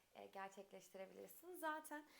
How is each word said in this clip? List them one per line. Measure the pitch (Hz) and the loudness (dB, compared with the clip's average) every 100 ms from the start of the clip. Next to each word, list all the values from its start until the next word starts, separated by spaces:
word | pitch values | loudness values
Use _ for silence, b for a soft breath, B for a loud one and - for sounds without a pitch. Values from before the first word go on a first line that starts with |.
| - | -12
e, | 202 202 | -8 -4
gerçekleştirebilirsin. | 196 196 196 190 190 - 190 190 190 190 - 339 339 | 0 0 0 -6 -6 -6 -4 -4 -4 -6 -6 -4 4
Zaten | 311 311 311 302 302 | 6 6 2 -2 -2